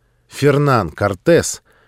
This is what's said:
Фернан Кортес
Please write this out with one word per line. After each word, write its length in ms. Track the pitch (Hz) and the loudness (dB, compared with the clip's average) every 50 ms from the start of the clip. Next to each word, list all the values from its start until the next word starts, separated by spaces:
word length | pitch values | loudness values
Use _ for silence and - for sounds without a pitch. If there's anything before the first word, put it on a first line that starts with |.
| _ _ _ _ _ _ | _ _ _ _ _ _
Фернан 640 | - - 135 147 135 143 147 143 131 113 95 80 | -8 -2 0 2 2 2 2 0 0 0 0 -2
Кортес 760 | - - 101 101 98 - - 165 170 139 - - - - _ _ _ _ _ | -4 -4 -4 -4 -4 -2 0 2 2 2 2 -2 -6 -12 _ _ _ _ _